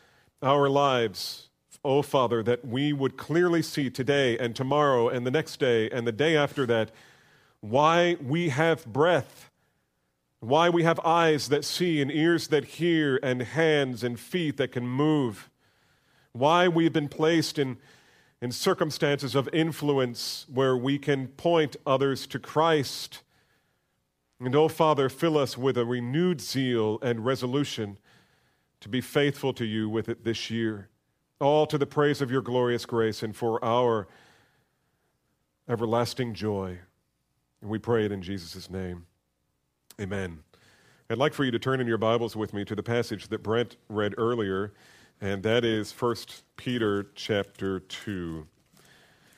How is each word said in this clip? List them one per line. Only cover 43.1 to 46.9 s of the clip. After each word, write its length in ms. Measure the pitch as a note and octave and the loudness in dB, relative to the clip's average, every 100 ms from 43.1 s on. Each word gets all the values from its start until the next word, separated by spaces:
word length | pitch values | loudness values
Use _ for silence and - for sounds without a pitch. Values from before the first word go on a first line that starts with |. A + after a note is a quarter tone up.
| G2+ - | -8 -8
that 140 | G#2+ | -8
Brent 340 | F2+ A#2 A#2 - _ | -2 -2 -2 -8 _
read 260 | G#2+ G#2 G2 | -4 -2 0
earlier, 560 | A2+ A#2+ G2+ F#2+ G#2 - - - - _ | -2 0 -2 -2 -6 -12 -20 -20 -20 _
and 200 | G2+ G2 | -6 -2
that 200 | G#2+ A#2+ | 2 2
is 300 | A#2 A2 G#2 | 2 0 -4
First 500 | - A#2+ A2+ - - _ - | -4 -2 -2 -10 -20 _ -12
Peter 500 | - B2 G#2+ | -6 -2 0